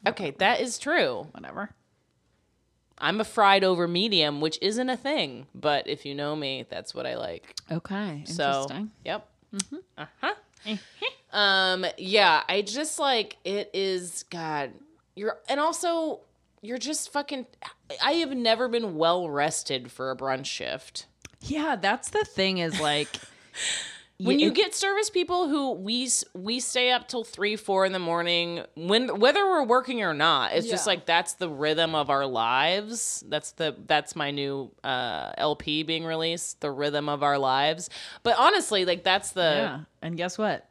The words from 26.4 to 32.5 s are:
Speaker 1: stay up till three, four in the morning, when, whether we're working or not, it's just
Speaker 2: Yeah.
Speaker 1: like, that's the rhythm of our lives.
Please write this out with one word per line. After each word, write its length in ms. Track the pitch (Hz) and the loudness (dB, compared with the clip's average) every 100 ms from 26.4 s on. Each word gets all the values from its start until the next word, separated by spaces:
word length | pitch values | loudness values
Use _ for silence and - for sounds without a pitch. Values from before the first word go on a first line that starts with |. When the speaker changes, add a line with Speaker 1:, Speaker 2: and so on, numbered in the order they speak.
| 190 247 | -4 -4
Speaker 1:
stay 320 | - 254 247 | -2 2 2
up 160 | 247 - | 2 0
till 160 | 247 | -8
three, 320 | 226 - 208 | -8 -2 -2
four 300 | 214 - 190 | -2 0 2
in 80 | 190 | 2
the 60 | 190 | 2
morning, 640 | 175 170 170 170 170 170 - | -2 0 2 2 0 -4 -8
when, 440 | - 170 214 254 196 | -8 2 2 2 4
whether 240 | 247 370 | 4 6
we're 200 | 392 349 | 4 2
working 360 | 247 247 254 240 | 4 2 2 -2
or 140 | 190 | 0
not, 400 | 147 160 147 117 | 2 4 4 2
it's 120 | 156 226 | 0 0
just 200 | 202 214 | -2 0
Speaker 2:
Yeah. 60 | |
Speaker 1:
like, 120 | 180 | 0
that's 300 | - 165 185 | 4 2 2
the 160 | - 180 | -4 -6
rhythm 440 | 143 151 156 165 | -2 0 2 2
of 140 | 160 143 | 0 2
our 160 | 139 | 2
lives. 960 | 139 120 113 | 2 0 2